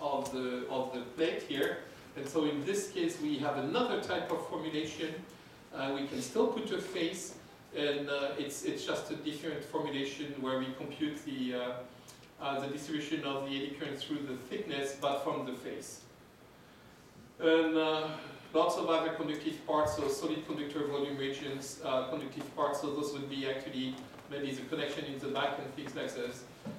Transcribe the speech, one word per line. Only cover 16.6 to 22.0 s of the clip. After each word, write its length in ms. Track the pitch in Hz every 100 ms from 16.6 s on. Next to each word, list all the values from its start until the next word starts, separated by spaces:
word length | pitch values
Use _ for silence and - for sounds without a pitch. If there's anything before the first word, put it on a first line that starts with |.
| - - - - - - - -
And, 380 | 160 160 160 160
uh, 320 | 160 156 156 156 127 - -
lots 220 | 156 170 -
of 120 | 165
other 220 | 160 160
conductive 560 | 165 151 147 156 - -
parts, 300 | 151 151 -
so 120 | 143
solid 380 | - 156 156 -
conductor 400 | 147 143 156 143
volume 320 | 143 143 139
regions, 600 | 135 139 143 135 - -
uh, 200 | 143 127